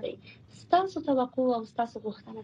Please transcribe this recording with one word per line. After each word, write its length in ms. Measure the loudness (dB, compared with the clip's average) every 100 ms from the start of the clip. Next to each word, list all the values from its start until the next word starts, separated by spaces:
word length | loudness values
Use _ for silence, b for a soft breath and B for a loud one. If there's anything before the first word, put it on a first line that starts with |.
| -2
دی. 80 | -8 B B -20 -12
ستاسو 340 | 2 4 4 -2 0
توقع 420 | 2 2 0 2 0
او 80 | -2
ستاسو 240 | -4 -4 -4 -8
غوښتنه 360 | -10 -14 -16